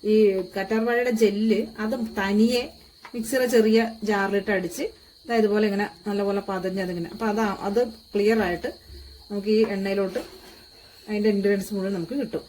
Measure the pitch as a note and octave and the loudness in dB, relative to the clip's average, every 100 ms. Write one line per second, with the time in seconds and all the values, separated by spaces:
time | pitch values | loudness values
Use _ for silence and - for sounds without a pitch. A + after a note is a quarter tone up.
0 | G#3 G#3+ G#3 F#3+ F3+ G3 G3 A3 A3+ A#3+ | 4 6 6 4 -4 -6 -2 0 0 0
1 | B3 A3 A3 G3+ A3 G#3 A3+ - G#3+ B3+ | 0 4 2 4 2 2 0 -6 -6 -4
2 | A3 - G3 G#3 A3+ B3 C#4 - - _ | -4 -4 0 4 4 2 -4 -12 -20 _
3 | - A#3+ A3 C4 B3 A3+ A3 A3 A3+ - | -14 -10 -4 -2 2 4 6 4 2 -4
4 | G#3 G3+ G3 G3 G3 G3 F3 A#3+ F#4+ - | -2 0 0 -2 0 -2 -2 -6 -8 -10
5 | - _ - A#3 G#3+ G#3 G#3+ G3 G#3 - | -20 _ -2 0 2 2 2 0 -4 -6
6 | G#3+ G3+ G3+ G3+ G3+ F#3+ F#3 F#3+ F3+ F3 | -6 -2 -2 -2 -4 -6 -4 -4 -4 -6
7 | E3+ G#3 A3 G#3+ A3 F#3+ G3+ G3+ B3 - | -8 -6 -4 0 -2 -2 -2 -2 -2 -6
8 | - G#3 G#3 A3+ F#3+ F3 C4+ - - - | -6 0 2 2 2 -2 -6 -10 -20 -20
9 | - - - G#3 G3+ G#3+ G#3+ G3 G3 G3 | -20 -20 -10 -6 2 2 2 0 -2 -2
10 | F#3+ F#3+ - - - - - - - - | -2 -4 -10 -18 -20 -20 -20 -20 -20 -20
11 | - G#3+ G#3+ G3+ G3 G3+ F#3+ G#3 F#3+ G3 | -6 0 2 2 2 0 -2 -4 -2 -4
12 | E3 C#4 B3 D3+ | -4 -4 -4 -6